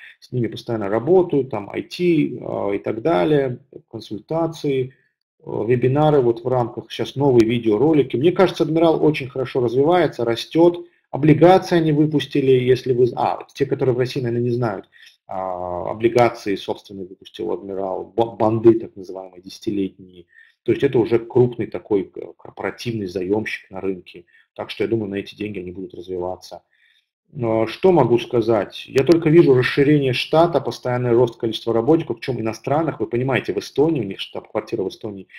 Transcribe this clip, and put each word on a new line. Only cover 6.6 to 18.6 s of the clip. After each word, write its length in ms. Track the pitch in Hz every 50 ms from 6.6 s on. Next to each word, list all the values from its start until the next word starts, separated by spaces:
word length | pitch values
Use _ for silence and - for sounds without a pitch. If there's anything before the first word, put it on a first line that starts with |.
| 120 110 - 117 - -
сейчас 240 | - - 113 - -
новые 320 | 131 139 143 127 120 110
видеоролики. 720 | 110 123 117 107 110 104 107 135 160 160 147 131 - -
Мне 140 | 120 139 180
кажется, 320 | 170 - 190 170 - - 165
«Адмирал» 400 | 147 156 160 170 165 160 156 156
очень 260 | 151 147 147 135 123
хорошо 320 | - 131 127 127 - 135
развивается, 640 | 120 113 113 131 139 160 180 180 160 135 - - 120
растет. 600 | 117 117 113 - - - 160 165 175 175 - - - _ _ _ _
Облигации 680 | - 135 143 156 147 156 160 175 185 185 185 - 185
они 140 | 170 160 156
выпустили, 600 | 147 143 156 151 151 143 131 - - 143 135 135
если 420 | 131 127 123 123 127 123 - 127 127
вы, 140 | 120 127 117 117
а, 240 | - 123 95 - - - - -
те, 120 | - 143
которые 300 | 135 135 139 143 127 120
в 40 | 123
России, 200 | 127 120 - 143
наверное, 240 | 123 120 117 120 120
не 80 | 123
знают, 380 | 117 120 123 113 98 92 - _ _ - - - _ _ _
а, 640 | - 98 95 95 95 90 90 90 90 90 87 90 101
облигации 640 | - 107 113 117 117 123 120 113 113 - - 104 98
собственные 500 | 95 - - 104 - - - 104 98 95
выпустил 460 | 90 98 - - - - - 101 95
Адмирал, 600 | 92 87 101 98 98 92 98 95 92 90 90 - -
бо-, 200 | - 117 110 104
банды 440 | - 117 107 113 113